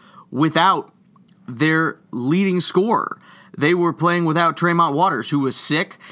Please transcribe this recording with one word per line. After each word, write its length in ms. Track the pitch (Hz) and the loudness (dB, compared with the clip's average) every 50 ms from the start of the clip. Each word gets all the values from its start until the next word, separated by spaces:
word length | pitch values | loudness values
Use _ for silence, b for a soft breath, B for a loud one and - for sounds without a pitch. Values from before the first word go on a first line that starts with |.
| B B B B B B | B B B B B B
without 640 | - 127 156 160 - 165 170 190 185 151 - - _ _ _ _ _ _ _ _ _ _ - | -2 0 0 2 2 2 4 4 2 0 -2 -8 _ _ _ _ _ _ _ _ _ _ -16
their 520 | - 127 117 147 156 160 160 160 156 - - _ - | -12 -4 -2 0 2 2 2 0 -2 -4 -8 _ -12
leading 500 | - 123 123 131 160 185 202 190 180 180 | -10 -6 -2 0 0 2 2 0 0 0
scorer. 580 | - - - 185 190 233 220 113 - - - B B B B B B B B | -2 0 0 0 0 2 0 -2 -2 -4 -10 B B B B B B B B
They 180 | - 139 151 175 | -2 0 2 2
were 180 | 180 175 165 143 | 2 0 -2 -2
playing 320 | - 151 175 170 175 170 | 0 0 0 0 2 0
without 320 | 160 151 170 170 165 160 | 0 0 2 2 0 0
Tremont 380 | - 170 175 170 170 170 160 143 | 0 0 0 2 2 2 2 2
Waters, 360 | 147 180 196 165 117 110 - | 0 0 0 0 -2 -4 -2
who 100 | 147 143 | -2 -2
was 160 | 135 131 123 | -2 -2 -4
sick, 420 | - - - 147 156 190 190 - B B B | -4 -4 -2 0 -2 -2 -4 -8 B B B